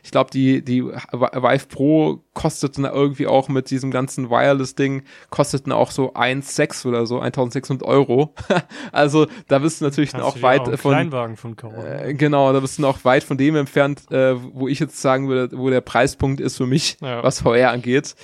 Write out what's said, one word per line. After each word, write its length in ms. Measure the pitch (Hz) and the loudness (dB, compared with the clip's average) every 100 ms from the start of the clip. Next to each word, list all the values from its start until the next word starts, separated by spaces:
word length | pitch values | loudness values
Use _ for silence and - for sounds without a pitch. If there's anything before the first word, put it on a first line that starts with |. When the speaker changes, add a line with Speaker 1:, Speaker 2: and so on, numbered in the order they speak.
Speaker 1:
ich 80 | - | -2
glaub, 200 | 135 131 | 0 0
die, 320 | 131 131 135 | 2 2 2
die 220 | 131 127 | 0 -2
Vi-, 80 | 127 | -2
Vive 760 | 131 - 127 123 127 123 135 - | -8 -8 -2 -2 2 2 2 -2
Pro 520 | - 139 156 156 151 _ | -2 2 4 2 -2 _
kostet 420 | - 160 - 139 - | -6 -4 -2 -6 -4
dann 80 | |
irgendwie 420 | 135 139 143 139 135 | -4 0 0 0 2
auch 220 | 135 135 | 2 2
mit 220 | 131 - | -2 -2
diesem 200 | 131 135 | -4 -2
ganzen 380 | 127 131 - 123 | -4 -4 -6 0
Wireless-Ding, 760 | 117 135 139 131 - 139 135 - - - | 2 4 2 0 -2 -2 -2 -10 -20 -8
kostet 360 | - 139 139 139 | -2 -2 -2 -2
dann 60 | |
auch 200 | 117 123 | 0 0
so 200 | - 131 | 0 -2
eins 440 | - 120 135 135 - | 0 -2 -2 -4 -2
sechs 280 | 147 - | -2 -2
oder 220 | 127 117 113 | -4 -2 -2
so, 140 | 123 | -2
eintausendsechshundert 680 | 123 135 123 139 - 135 - | -4 -2 -2 -4 -6 -4 2
Euro. 460 | 139 131 123 151 - - | 4 4 2 0 -4 -2
<laughs> 420 | 180 - - 233 | -2 -4 -12 -6
Also 360 | - 147 156 160 - - | 0 2 4 2 -2 -2
da 120 | 139 | 0
bist 200 | 156 - | 0 -2
du 60 | 147 | -4
natürlich 240 | 143 143 | 0 -2
dann 100 | 127 | -2
Speaker 2:
Kannst 80 | 123 | -4
Speaker 1:
auch 60 | |
Speaker 2:
du 60 | 127 | 0
dir 60 | 127 | 2
Speaker 1:
weit 140 | 139 | 2
Speaker 2:
auch 80 | 120 | 0
einen 80 | 127 | -2
Speaker 1:
von 160 | 143 | 0
Speaker 2:
Kleinwagen 440 | 143 170 131 117 110 | 0 0 -4 -8 -10
von 180 | 117 110 | -14 -14
kaufen. 300 | 113 110 78 | -16 -14 -12
Speaker 1:
äh, 260 | 69 107 | -10 -6
genau, 400 | 143 147 143 135 | 0 2 4 4
da 80 | 135 | 4
bist 160 | 135 - | 0 -2
du 60 | |
noch 200 | 139 135 127 | 0 2 4
weit 180 | 135 | 4
von 140 | - 135 | 2 0
dem 180 | 139 156 | 2 2
entfernt, 540 | 139 147 143 143 - | 0 2 0 -2 -4
äh, 240 | 139 131 127 127 | 2 2 0 -4
wo 160 | 135 131 | -6 -4
ich 100 | 139 | -2
jetzt 220 | 143 - | -4 -2
sagen 280 | 139 131 135 | 0 0 0
würde, 260 | 131 123 127 | -2 -2 -2
wo 140 | 131 | 0
der 100 | 127 | 0
Preispunkt 600 | - 120 135 - 135 135 | 2 2 2 0 -2 -2
ist 160 | 127 - | -4 -4
für 100 | 127 | 0
mich, 300 | 147 - - | 0 0 -6
Speaker 2:
Ja. 220 | 135 120 | -8 -2
Speaker 1:
was 200 | 131 - | -2 0
V 120 | 139 | 2
R 160 | 120 127 | 4 4
angeht. 460 | 120 123 131 143 - | 2 0 -2 -2 -12